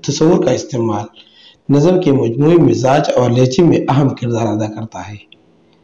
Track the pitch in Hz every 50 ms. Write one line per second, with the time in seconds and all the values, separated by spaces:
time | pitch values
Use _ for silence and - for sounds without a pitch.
0 | - - 135 - 156 160 - - - 127 127 117 - - 139 120 117 113 104 104
1 | 110 - - - _ _ _ _ _ - _ _ _ - 139 143 143 180 185 180
2 | - 143 135 123 117 113 117 131 147 160 170 165 143 120 113 107 127 127 135 131
3 | - - - 127 123 117 117 127 127 127 - - 175 160 - - - - 135 139
4 | 143 127 113 - 120 117 117 110 113 110 104 107 110 107 107 117 113 - - 98
5 | 95 101 104 104 - _ _ _ _ _ _ _ _ _ _ _